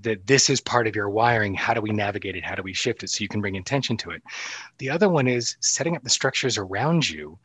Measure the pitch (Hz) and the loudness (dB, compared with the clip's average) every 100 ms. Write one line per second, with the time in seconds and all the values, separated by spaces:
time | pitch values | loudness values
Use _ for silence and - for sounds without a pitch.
0 | 113 107 98 135 - 131 - 120 113 104 | -4 -2 4 4 6 2 2 2 2 0
1 | 101 104 120 117 104 92 - 117 107 107 | 0 4 4 4 2 0 0 0 2 0
2 | 101 101 98 92 - 90 95 92 127 113 | 0 -2 -6 -8 -6 -8 -6 -4 -2 -2
3 | 98 - 101 107 101 95 92 139 - 113 | -4 -4 -4 -2 -2 -4 -2 -2 -2 -4
4 | - 85 - - - - - - 135 160 | -6 -12 -12 -12 -10 -12 -14 -10 -4 2
5 | 202 165 127 123 113 - - - 143 165 | 4 4 4 2 -2 -4 -2 0 -2 -2
6 | 123 - 135 - 131 107 95 98 139 170 | -2 0 0 0 0 -2 -4 -2 2 2
7 | 139 76 76 82 | 2 -2 -12 -14